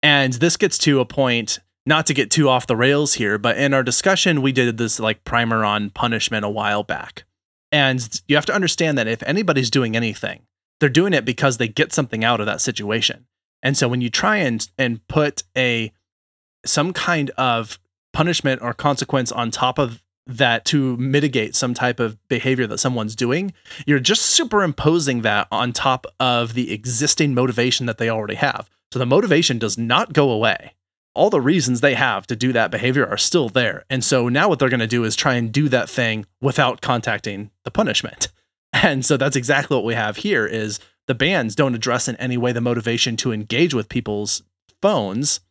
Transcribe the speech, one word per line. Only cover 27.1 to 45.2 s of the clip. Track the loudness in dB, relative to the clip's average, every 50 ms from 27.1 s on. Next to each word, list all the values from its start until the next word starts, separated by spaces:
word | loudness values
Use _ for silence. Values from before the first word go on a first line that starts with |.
| 2 2 2 2 2
motivation | 2 2 0 2 0 0 2 0 0 -2 -4
that | -4 -2
they | -2 -2
already | -2 -2 -4 -6 -4
have. | -2 -2 -2 -2 -4 -10 _ _ _ _ _ -4
So | -4
the | 0 4
motivation | 4 4 4 4 4 4 4 2 0 -2
does | -2 -4 -2 -4
not | -2 0 0 0 0 0 2
go | 2 2 2
away. | 2 2 2 2 0 0 -6 -16 _ _ _ _ _ _ _ _ _
All | 2 2 4
the | 4 2
reasons | 4 4 2 2 2 2 0 2
they | 4 2 4
have | 2 0 0 0 -2 -4 -6
to | -6
do | -2 0 0 2
that | 2 0 0
behavior | -2 -2 -2 0 2 2 0 0
are | 0 -2
still | -2 2 2 2 0 2
there. | 0 0 0 0 -2 -6 -8 _
And | -4 -2 0
so | 2 2 2 2 2
now | 2 2 2 2
what | 2 2
they're | 2 2
gonna | 2 0 0
do | 0 0 0 0
is | 0 -2
try | 0 0 0 0
and | 0 0 0
do | 0 2 2 4
that | 2 2 0 0
thing | -2 0 0 0 0 -2 -6 _ _ _
without | -4 -2 2 2 2 2 0 -4
contacting | -2 -2 -2 0 0 -2 -4 -4 -4 -8 -8 -8 -10 -14 _ _ _
the | -6
punishment. | -2 0 0 0 0 -2 -4 -6 -4 -4 -4 -4 _
<laughs> | _ _ _ _ _ _ _ -2
And | 0 2 2 2 0 0
so | 0 2 2
that's | 2 0 0
exactly | -2 0 0 0 0 2 0 0
what | 0 0
we | 0 -2
have | -2 -2 -4 -4 -4
here | -2 0 0 0 0
is | -2 -2 -4 -4 -6 -8 -10 -12 _ _ _ _ -4
the | -4
bans | -4 -2 -2 -2 0 -2 -2 0
don't | 0 0 0 0
address | -2 -2 -2 -2 -2 -2 -4
in | -6 -6
any | -6 -4 -2 0
way | 0 0
the | 0 0
motivation | -2 -2 -2 -2 -2 -2 -2 0 -2 -2 -2 -2
to | -2 -2
engage | -4 -4 -6 -4 0 0 0 2 0
with | -2 -4 _
people's | -4 -4 -4 -2 -4 -4 -4 -4 -6 -6 _ _ _ _ _ _ _ _
phones. | 0 2 2 2 0 -2 -4 -2